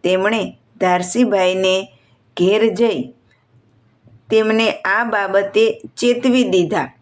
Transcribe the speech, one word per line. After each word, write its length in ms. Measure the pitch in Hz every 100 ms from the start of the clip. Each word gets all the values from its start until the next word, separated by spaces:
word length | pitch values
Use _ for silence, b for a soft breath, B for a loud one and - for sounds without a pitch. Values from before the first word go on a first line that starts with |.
તેમણે 540 | 180 185 196 226 185 - _ _
ધારસીભાઈને 1120 | 180 180 180 233 240 196 185 185 190 190 190 b b b _ -
ઘેર 360 | 180 214 220
જઈ 400 | 185 233 160 123 - _ _ _ _ _ _ _ _ _ - _
તેમને 420 | 220 220 220 226
આ 320 | - 185 208
બાબતે 760 | 233 214 196 190 196 208 226 220 - -
ચેતવી 520 | 240 240 262 254 247
દીધા. 420 | 180 160 170 127 _